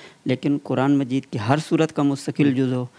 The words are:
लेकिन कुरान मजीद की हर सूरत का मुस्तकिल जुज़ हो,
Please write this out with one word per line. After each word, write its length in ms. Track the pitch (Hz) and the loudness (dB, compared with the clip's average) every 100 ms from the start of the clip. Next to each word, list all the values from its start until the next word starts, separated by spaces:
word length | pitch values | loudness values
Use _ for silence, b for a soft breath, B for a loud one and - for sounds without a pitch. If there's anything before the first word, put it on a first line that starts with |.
| B B - | B B -4
लेकिन 320 | 127 151 143 | -2 0 -2
कुरान 380 | - 127 135 143 | -2 0 2 2
मजीद 280 | 131 135 | 0 -4
की 140 | - 117 | -4 -6
हर 200 | 104 147 | 0 0
सूरत 320 | - 160 156 | 2 0 0
का 120 | - | 0
मुस्तकिल 520 | 143 139 - - 143 | 0 -2 -4 2 2
जुज़ 200 | 131 131 | 2 0
हो, 140 | 127 123 | -2 -6